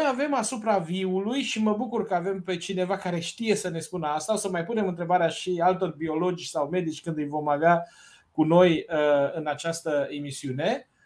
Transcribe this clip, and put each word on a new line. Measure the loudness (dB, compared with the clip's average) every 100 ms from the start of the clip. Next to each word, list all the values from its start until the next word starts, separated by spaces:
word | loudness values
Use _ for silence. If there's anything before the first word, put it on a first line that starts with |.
| 2
avem | 0 0
asupra | 0 -2 -4 0 0
viului, | 0 -2 0 0 0 -2
și | -2 0
mă | 2
bucur | 0 -2 -2 0
că |
avem | -2 -2 -4
pe | -4 -6
cineva | -4 -2 -2 -2
care | -2 -4
știe | -6 -4 0 0
să | 0
ne | -6
spună | -6 -4 -2
asta, | -2 0
o | -2
să | 0
mai | -2 -2
punem | -2 -2
întrebarea | -2 2 4 2
și | 0 -4 2
altor | 2 2 -2 -2
biologi | -2 0 0 -2 -4
sau | -4 -2
medici | -2 -2 -6
când | -6 -4
îi | -4
vom | -2 0
avea | 4 6 4 2 -16 -20 -20 _
cu | 0
noi, | 4 8 6 4 0
uh, | 2 4 4 2
în | -2 -4
această | -4 -4 -4 -2 -2 -2
emisiune. | -6 -8 -8 -6 -2 -2 -2 -6 _